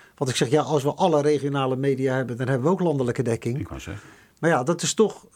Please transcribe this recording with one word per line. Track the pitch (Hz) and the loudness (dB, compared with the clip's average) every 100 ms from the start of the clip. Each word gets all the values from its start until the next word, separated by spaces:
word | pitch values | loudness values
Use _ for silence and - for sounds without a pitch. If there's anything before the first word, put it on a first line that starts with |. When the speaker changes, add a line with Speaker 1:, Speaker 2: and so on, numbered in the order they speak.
| - - | -14 -6
Speaker 1:
Want | 131 | -4
ik | - | -2
zeg, | 131 | 2
ja, | 151 | 2
als | 135 151 | 2 0
we | 139 | 0
alle | - 185 151 | 0 2 4
regionale | 147 147 139 139 131 131 | 2 0 0 -2 -2 0
media | 139 131 135 131 | 0 0 0 -2
hebben, | 123 120 | -2 -4
dan | 127 | -2
hebben | 135 139 | 0 0
we | |
ook | 190 | 0
landelijke | 175 143 123 120 | 0 0 -2 -2
dekking. | 120 113 117 135 | -2 -2 -2 -6
Speaker 2:
Ik | 98 | -6
wou | 67 | -10
zeggen. | - 104 - - _ - | -12 -14 -16 -20 _ -2
Speaker 1:
Maar | 160 | 2
ja, | 147 | 2
dat | 131 175 | 2 -2
is | - | 0
toch, | - 208 - - | 2 2 0 -18